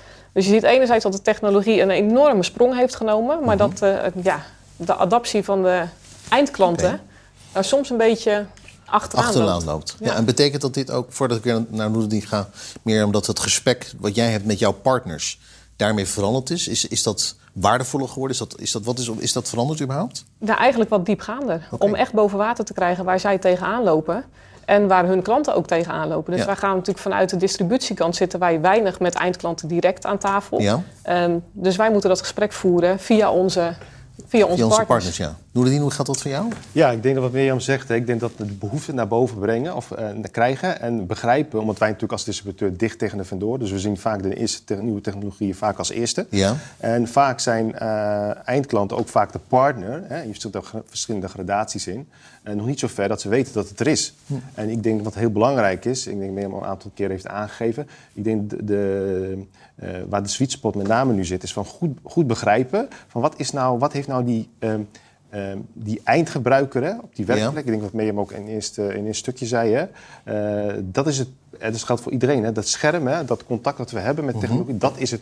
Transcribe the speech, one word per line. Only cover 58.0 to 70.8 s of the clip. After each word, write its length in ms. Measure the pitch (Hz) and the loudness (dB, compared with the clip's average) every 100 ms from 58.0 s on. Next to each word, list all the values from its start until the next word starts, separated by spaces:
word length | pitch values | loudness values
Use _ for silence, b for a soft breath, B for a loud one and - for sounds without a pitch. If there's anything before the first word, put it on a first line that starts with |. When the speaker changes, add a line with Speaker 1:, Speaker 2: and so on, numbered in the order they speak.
| B | B
Speaker 3:
ik 100 | - | -6
denk 260 | 107 110 104 | -2 0 -2
de, 140 | - | -6
de, 800 | 104 101 98 98 98 95 95 95 95 b b - | -2 0 0 -2 -2 -2 -4 -8 -12 b b -14
eh, 140 | 92 92 92 | -10 -10 -4
waar 140 | 101 | -2
de 60 | 101 | -2
sweet 220 | - 135 | -2 -2
spot 240 | - 110 101 | -2 -4 -2
met 120 | 98 | 0
name 260 | 117 135 | 2 2
nu 120 | 101 85 | 2 0
zit, 180 | 90 | -4
is 100 | 90 | -6
van 120 | - 98 | -8 -8
goed, 320 | - 170 123 | -4 -6 -6
goed 240 | - 170 139 | -4 0 0
begrijpen 600 | 110 120 110 131 202 262 B B | 2 2 2 2 -2 -4 B B
van 140 | 120 | -2
wat 120 | 143 - | -2 -2
is 140 | 135 | -6
nou, 280 | 143 127 120 | -2 0 2
wat 140 | 143 | 0
heeft 140 | 143 139 | -2 -4
nou 160 | 127 123 | -2 0
die, 240 | 113 - - | -2 -4 -6
ehm, 200 | 117 107 104 b b b _ | -4 -2 -6 b b b _
ehm, 280 | 104 98 98 - | -10 -8 -10 -12
die 280 | - 107 110 | -10 -8 -4
eindgebruiker, 800 | - 143 160 147 123 135 139 127 | 2 2 2 0 2 4 2 -2
hè, 80 | 151 233 | -2 -4
op 140 | - - | -10 -6
die 100 | 98 | 0
Speaker 2:
Ja. 60 | 107 | 0
Speaker 3:
werkplek. 280 | 113 147 | 0 -2
Ik 60 | 127 | -2
denk 120 | 110 | -2
wat 120 | 104 | -2
Mirjam 260 | 110 107 104 | -2 -2 -2
ook 120 | 95 | -4
in 160 | 101 104 | -8 -8
eerste, 340 | 110 - - | -8 -6 -4
in 220 | 101 98 107 | -4 -4 -6
eerste 80 | 107 | -6
stukje 240 | - 123 117 | -8 -6 -2
zei, 280 | 120 117 | 0 2
hè. 120 | 123 180 B B B | 2 0 B B B
Eh, 500 | - 107 104 104 104 104 | -6 -4 -2 -2 -4 -4